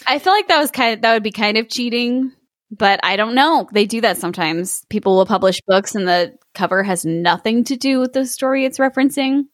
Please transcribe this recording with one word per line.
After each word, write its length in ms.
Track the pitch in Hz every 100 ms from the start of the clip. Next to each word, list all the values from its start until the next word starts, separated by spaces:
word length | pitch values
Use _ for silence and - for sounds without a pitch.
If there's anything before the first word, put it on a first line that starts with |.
| -
I 100 | 277
feel 140 | 370
like 160 | 415 392
that 120 | 320
was 120 | 294
kind 220 | - 233
of, 80 | 220
that 120 | 226
would 100 | 226
be 80 | 214
kind 260 | 208 208 214
of 100 | 226
cheating, 640 | - 240 240 240 254 262 - _ _ _
but 300 | 214 202 196
I 140 | 175 196
don't 180 | 220 247
know. 320 | 302 302 190
They 120 | 208 208
do 140 | 226
that 160 | 220 175
sometimes. 680 | 175 180 160 165 185 - -
People 280 | 214 196 185
will 80 | 190
publish 340 | 196 190 185 -
books 260 | 190 196
and 140 | 208 180
the 300 | 175 170 - _
cover 300 | - 175 185
has 220 | 202 175 160
nothing 600 | 165 170 175 185 233 233
to 100 | 254
do 240 | 269 262
with 140 | 254
the 120 | 269 254
story 380 | - 262 269
it's 140 | 262 262
referencing. 680 | 269 262 269 285 269 277 277